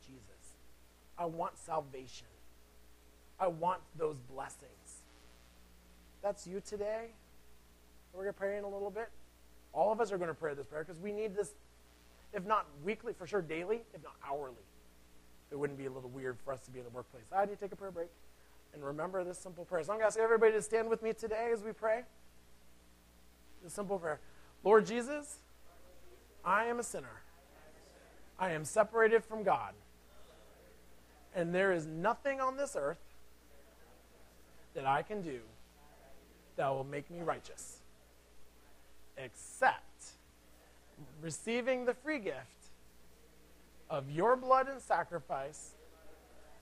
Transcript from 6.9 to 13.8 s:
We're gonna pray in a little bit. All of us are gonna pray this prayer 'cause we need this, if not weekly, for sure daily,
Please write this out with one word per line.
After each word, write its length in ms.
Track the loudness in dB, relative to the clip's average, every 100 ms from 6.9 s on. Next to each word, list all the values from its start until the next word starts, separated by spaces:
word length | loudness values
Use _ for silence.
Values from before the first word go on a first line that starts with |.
| -4 -8 -16 -20 -20 -20 -20 -20 -20 -20 -20 -16
We're 100 | -4
gonna 100 | -4
pray 240 | 0 0 0
in 60 |
a 60 | -2
little 200 | -4 -4
bit. 220 | -4 -6 -8 -18 -20 -20 -20 -4
All 180 | 4 6
of 100 | 6
us 100 | 4
are 60 | 2
gonna 160 | -2
pray 220 | -2 -2 -2
this 100 | -6
prayer 180 | -6
'cause 160 | -6 -6
we 120 | -4
need 240 | -2 -2 0
this, 180 | -2 -4 -20 -20 -20 -20 -20 -20 -10
if 140 | -4 2
not 200 | 2 2 -6
weekly, 300 | -4 -4 -4
for 140 | -6 -2
sure 160 | 0
daily, 420 | 0 -2 0 -2